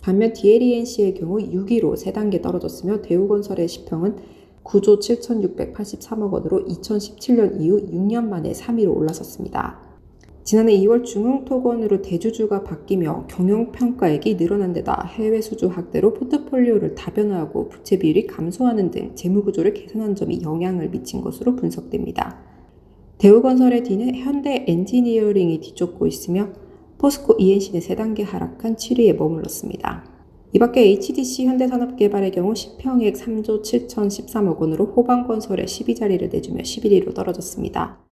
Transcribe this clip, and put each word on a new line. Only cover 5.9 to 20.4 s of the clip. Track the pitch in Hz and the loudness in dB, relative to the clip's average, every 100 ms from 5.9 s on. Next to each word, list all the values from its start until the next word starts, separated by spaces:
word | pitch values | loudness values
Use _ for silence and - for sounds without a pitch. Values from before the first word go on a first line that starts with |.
| - - 220 202 | -12 -10 -6 -2
원으로 | 190 - 190 | -2 0 -2
이천십칠 | - 175 - 208 - - - 240 | -2 -10 -4 -4 -4 -10 2 4
년 | 202 - | 4 2
이후 | 156 202 196 | 2 2 0
육 | 170 | -2
년 | 202 233 226 | 0 0 -2
만에 | 180 156 | -4 -6
삼 | - - 233 | -6 -4 2
위로 | 196 | 2
올라섰습니다. | - 156 156 - - - - - - - - - - - - | 2 0 -2 -12 -12 -8 -6 -6 -10 -20 -20 -20 -20 -20 -16
지난해 | - 214 226 | 0 4 6
이월 | 202 196 240 | 6 6 4
중흥토건으로 | 240 202 226 269 - 254 247 233 214 190 | 2 -2 0 -2 -2 0 0 0 0 0
대주주가 | - 170 226 226 214 196 | 0 -2 -2 -2 -2 -2
바뀌며 | - 156 - 190 156 127 - | -4 -12 -2 0 0 -4 -8
경영평가액이 | - 185 214 240 - 247 247 185 147 220 190 | 0 2 2 0 -2 -2 2 0 2 0 0
늘어난 | 170 202 185 | 0 0 0
데다 | 165 - - 170 | -2 -2 -4 -6
해외 | - 214 220 | -4 0 0
수주 | 220 - 185 | -2 -4 -4
확대로 | 175 - 160 202 | -4 -4 0 2
포트폴리오를 | 226 247 294 - 262 240 208 156 - | 0 -4 -4 -2 2 4 2 0 -6
다변화하고 | - - 208 185 151 - - | -6 -2 -2 -2 -4 -6 -6
부채 | - - 190 | -10 -2 0
비율이 | 156 170 - | 4 2 0
감소하는 | - 165 185 247 220 185 | -6 -8 -2 0 2 -2
등 | - - | -4 -10
재무구조를 | - 175 196 202 175 180 | -6 0 0 0 0 0
개선한 | 208 - 214 214 196 | 0 -8 -6 -4 -4
점이 | 170 175 | -2 -4